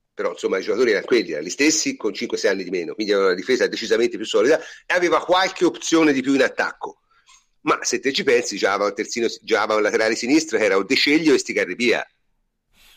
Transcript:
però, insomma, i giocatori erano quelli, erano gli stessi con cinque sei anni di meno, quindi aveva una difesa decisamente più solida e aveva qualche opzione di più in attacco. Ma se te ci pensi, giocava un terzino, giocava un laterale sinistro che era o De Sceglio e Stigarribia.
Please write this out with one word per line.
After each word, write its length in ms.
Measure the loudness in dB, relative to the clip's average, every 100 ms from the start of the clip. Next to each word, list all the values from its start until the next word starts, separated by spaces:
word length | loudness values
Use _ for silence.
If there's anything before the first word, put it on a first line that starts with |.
| _
però, 200 | -6 -6
insomma, 260 | -4 -2 -2
i 40 |
giocatori 280 | -2 2 2
erano 160 | 2 2
quelli, 240 | 0 0
erano 160 | -6 -6
gli 40 |
stessi 460 | 0 2 2 -2 -4
con 160 | -6
cinque 240 | -6 -6 -2
sei 140 | -2
anni 140 | -2
di 60 | -4
meno, 240 | -6 -6
quindi 180 | -6 0
aveva 160 | 2 2
una 80 | 0
difesa 300 | 0 0 0
decisamente 500 | -2 -2 0 0 -2
più 100 | -2
solida 340 | 2 4 2
e 340 | -2 -14 -4
aveva 300 | 0 2 0
qualche 400 | 2 0 0 2
opzione 480 | 0 0 0 2 4
di 80 | 2
più 140 | 2
in 80 | 2
attacco. 580 | 2 0 -6 -6 -12 -14 _ _ _ -20 _ _
Ma 160 | -4 -2
se 180 | -2 -4
te 120 | -2
ci 120 | -2
pensi, 340 | 2 2 0 -2
giocava 280 | 0 0 -2
un 80 |
terzino, 340 | -2 -6 -4 -4 -4
giocava 340 | -2 0 0 0
un 60 |
laterale 340 | 2 2 0 0
sinistro 420 | 2 0 2 0
che 60 |
era 120 | 2 2
o 60 |
De 120 | 0 0
Sceglio 380 | 2 2 4
e 40 | 2
Stigarribia. 680 | 0 -4 -4 -2 0 0 -4 _ _ _ _ _ _ _ _